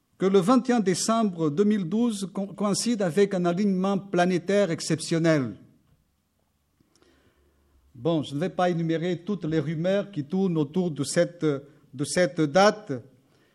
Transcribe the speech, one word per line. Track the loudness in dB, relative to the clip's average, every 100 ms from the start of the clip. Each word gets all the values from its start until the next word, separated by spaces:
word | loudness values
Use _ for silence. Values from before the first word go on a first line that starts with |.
| _ _
que | 2
le | 4
vingt | 6 4 4
et |
un | 2
décembre | 2 0 0 0 0 0 -2
deux | 2
mille | 2 2
douze | 0 0 0 -2 -8
co-, | -8 -8
coïncide | -4 -2 -2 -2 -2
avec | 0 2 2
un | 2
alignement | 0 0 0 0 0 -2
planétaire | -2 0 2 0 0 0 0
exceptionnel. | -2 -4 -4 -2 0 2 2 0 -8 -20 _ _ _ _ _ _ _ _ _ _ _ _ _ _ _ _ _ _ _ _ _ _
Bon, | -6 -2 0
je | -2
ne | -4
vais | -4
pas | 0 0
énumérer | 0 -2 -2 -2 -4
toutes | -4 -6
les | -2 -2
rumeurs | -2 -2 0 0 -2
qui | -8
tournent | -4 -2 0 0
autour | 0 -2 -2
de | -2
cette, | -2 0 0 0
de | -2 -2 -8 _ _ -8
cette | -4 0 0 2
date. | 2 4 4 4 -6 -10 -12 _ _ _ _